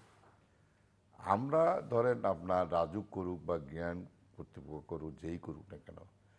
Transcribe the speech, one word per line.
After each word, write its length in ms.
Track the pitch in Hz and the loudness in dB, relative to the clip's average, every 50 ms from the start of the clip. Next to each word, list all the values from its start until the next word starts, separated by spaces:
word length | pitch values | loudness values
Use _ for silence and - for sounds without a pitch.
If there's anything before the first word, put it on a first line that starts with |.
| - - - - - - _ _ _ _ _ _ _ _ _ _ _ _ _ _ _ _ _ - | -20 -20 -20 -20 -20 -20 _ _ _ _ _ _ _ _ _ _ _ _ _ _ _ _ _ -6
আমরা 640 | - 90 98 104 127 139 143 160 165 165 180 - - - | 0 2 2 4 4 4 4 6 6 6 4 2 0 0
ধরেন 340 | 120 117 117 123 123 117 104 | 2 4 4 4 4 4 2
আপনার 480 | 98 95 80 85 90 92 90 90 82 85 | 0 0 0 0 2 2 2 4 4 2
রাজুক 320 | 85 82 78 80 107 104 - | 2 2 2 0 -4 -6 -6
করুক 300 | - 95 92 90 90 87 78 | -6 -4 -4 -4 -4 -4 -2
বা 120 | 80 87 82 | -2 -2 -2
জ্ঞান 480 | 73 67 76 80 85 85 87 87 92 - - _ _ _ _ | -2 -6 -8 -6 -4 -4 -4 -6 -8 -10 -16 _ _ _ _
কর্তৃপক্ষ 520 | - 80 - - - 71 69 78 76 73 - | -16 -16 -16 -16 -16 -14 -12 -12 -12 -10 -8
করুক, 260 | 85 78 76 80 73 - - | -8 -8 -8 -8 -10 -10 -8
যেই 160 | 82 85 87 | -8 -8 -8
করুক 340 | - - 76 76 - - - | -8 -10 -12 -12 -12 -16 -16
না 60 | 73 - | -16 -16
কেন, 100 | - - - - - _ _ _ _ _ | -18 -18 -18 -20 -20 _ _ _ _ _